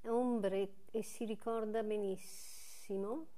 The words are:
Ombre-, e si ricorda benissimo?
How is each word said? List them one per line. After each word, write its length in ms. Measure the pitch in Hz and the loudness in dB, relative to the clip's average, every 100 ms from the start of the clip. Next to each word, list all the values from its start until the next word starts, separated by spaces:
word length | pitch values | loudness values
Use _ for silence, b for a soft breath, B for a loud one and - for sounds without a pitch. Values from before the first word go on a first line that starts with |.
Ombre-, 720 | 226 233 247 233 196 196 196 - - | 2 4 4 4 4 4 2 -2 -4
e 100 | 226 | -2
si 240 | - - 226 | -2 -2 -2
ricorda 560 | 214 226 226 214 220 | -2 0 0 2 0
benissimo? 1400 | 214 214 196 185 - - - - - - - 196 202 285 320 | 2 2 2 -2 -4 -8 -8 -8 -8 -8 -2 0 0 -2 -4